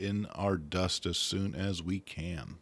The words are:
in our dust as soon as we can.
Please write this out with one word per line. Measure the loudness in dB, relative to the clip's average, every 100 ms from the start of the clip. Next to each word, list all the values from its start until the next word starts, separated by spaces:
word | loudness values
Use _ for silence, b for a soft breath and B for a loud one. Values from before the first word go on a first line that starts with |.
in | 0 0 0
our | 0 2 2
dust | 2 2 2 2
as | 0 0
soon | 0 2 0
as | 0 -2 0
we | 0 -2
can. | -2 -6 -4 -6 -8 -14